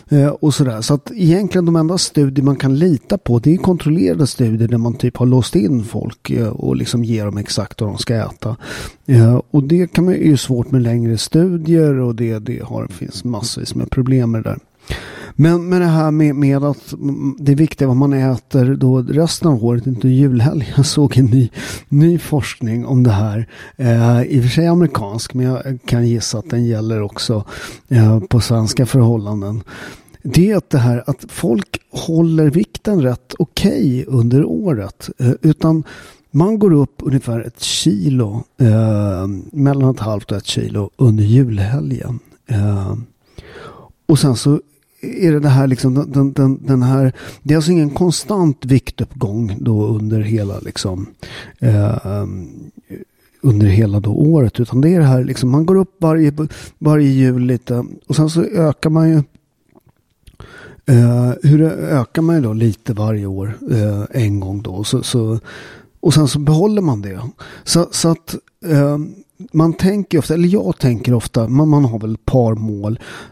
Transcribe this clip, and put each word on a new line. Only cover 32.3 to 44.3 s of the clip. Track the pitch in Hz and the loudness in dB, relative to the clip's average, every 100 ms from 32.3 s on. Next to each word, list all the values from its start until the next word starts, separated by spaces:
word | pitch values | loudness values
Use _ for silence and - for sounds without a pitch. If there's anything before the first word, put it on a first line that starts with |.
| 160 151 | 2 2
vikten | 160 214 - 214 190 | 2 -2 -6 -2 0
rätt | 127 120 - - | 0 -4 -10 -6
okej | - - 196 - 160 123 - | -6 0 0 0 0 -2 -2
under | 131 117 131 | 0 2 2
året. | - - 202 113 98 - - - | 2 -2 -2 -4 -6 -14 -16 -2
Eh, | 123 - | -2 2
utan | 156 - 160 160 - - - _ _ | 0 2 2 0 -4 -16 -20 _ _
man | 143 190 220 | 0 2 2
går | 202 | 4
upp | 147 135 - | 4 2 -4
ungefär | 147 131 120 117 | -2 -2 -2 -6
ett | 117 - | -8 -10
kilo, | - - 160 202 156 127 104 113 - - | -8 -2 0 0 0 0 -2 -6 -10 2
eh, | 120 110 110 104 101 90 98 95 - | 4 4 2 0 -2 -2 -6 -8 -8
mellan | 147 139 - 131 | 0 0 2 0
ett | 123 | 0
halvt | 110 104 - | -4 -6 -6
och | 101 | -8
ett | - | -6
kilo | - 107 107 98 - | -6 -4 -4 -6 0
under | 127 107 | 2 4
julhelgen. | 104 123 127 101 98 143 147 123 - 120 _ _ - | 4 4 4 0 -2 -2 -4 -6 -8 -10 _ _ -4
Eh, | 107 104 101 98 104 117 _ _ - - - - - - _ - | -2 0 -2 -4 -8 -10 _ _ -20 -20 -20 -20 -20 -20 _ 0
och | 147 | 2
sen | 143 | 4